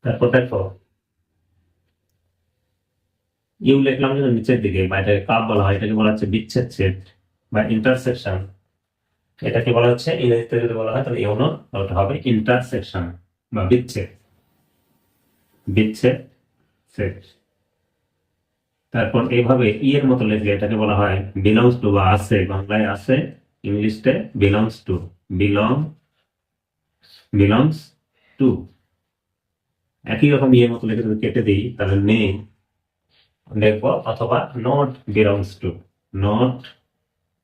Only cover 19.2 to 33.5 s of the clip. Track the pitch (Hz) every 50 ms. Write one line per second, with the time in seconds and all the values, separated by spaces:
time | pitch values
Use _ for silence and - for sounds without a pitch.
19.2 | 123 127 123 120 120 117 131 123 117 107 104 - 139 135 143 143 135 131 127 -
20.2 | 113 107 107 107 104 101 101 95 107 104 113 110 107 104 104 101 104 101 95 95
21.2 | - - - 98 92 101 107 113 120 123 123 123 - 104 98 98 95 95 104 107
22.2 | - - 120 101 90 95 98 98 98 98 107 107 107 104 98 98 - - 127 127
23.2 | - - - _ _ _ _ _ - 104 101 104 107 110 107 - - 127 147 185
24.2 | - - - 98 101 98 101 107 110 113 - - _ - 92 82 85 - _ _
25.2 | _ _ 95 90 101 101 101 101 107 110 131 147 156 - - _ _ _ _ _
26.2 | _ _ _ _ _ _ _ _ _ _ _ _ _ _ _ _ _ _ - -
27.2 | _ _ - 101 101 101 107 120 139 156 156 - - _ _ _ _ _ _ _
28.2 | _ _ _ _ 135 127 92 87 - - _ _ _ _ _ _ _ _ _ _
29.2 | _ _ _ _ _ _ _ _ _ _ _ _ _ _ _ _ _ - - -
30.2 | - 147 143 131 139 131 127 120 120 120 117 117 - 110 107 110 110 107 107 107
31.2 | - 110 - 120 107 107 101 98 107 123 123 - 104 95 98 101 98 104 110 113
32.2 | 107 98 95 101 - - _ _ _ _ _ _ _ _ _ _ _ _ _ _
33.2 | _ _ _ _ _ _